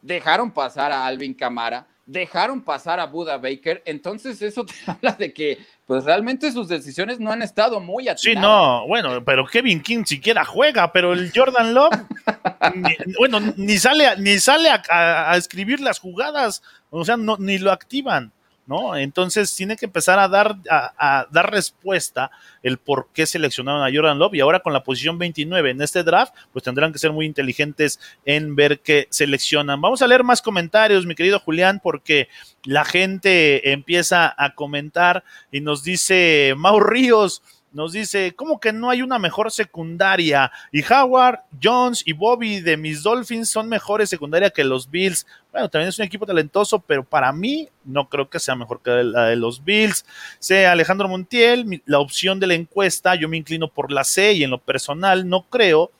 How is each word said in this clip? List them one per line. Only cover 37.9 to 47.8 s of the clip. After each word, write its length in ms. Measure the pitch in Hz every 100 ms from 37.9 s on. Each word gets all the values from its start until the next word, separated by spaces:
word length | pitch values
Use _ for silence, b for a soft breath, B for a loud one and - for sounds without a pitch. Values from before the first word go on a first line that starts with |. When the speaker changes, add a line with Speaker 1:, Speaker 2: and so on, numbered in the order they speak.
Speaker 2:
dice, 420 | 185 214 202 185 175
"¿Cómo 240 | 294 311
que 100 | 226
no 200 | 220 240
hay 100 | 247
una 180 | 254 247
mejor 320 | 180 - 220
secundaria? 1000 | - 214 165 160 170 190 190 165 143 131 B B
Y 100 | 147 -
Howard, 460 | 254 262 254 254 247 _ 143
Jones 400 | 160 247 247 240
y 80 | -
Bobby 480 | 151 208 240 226 202
de 160 | 170 156
mis 260 | 156 151
Dolphins 460 | 165 240 226 226 226
son 180 | - 220
mejores 440 | 220 - 208 208
secundaria 400 | 175 147 160 196
que 120 | -
los 280 | 135 131 127
Bills." 360 | 160 190 170 - b _
Bueno, 200 | - 214
también 180 | 160 175
es 100 | 185
un 60 |
equipo 220 | 208 208 208
talentoso, 540 | 175 151 196 208 214
pero 220 | _ 143
para 300 | 131 151 127
mí 380 | 143 208 294 311 _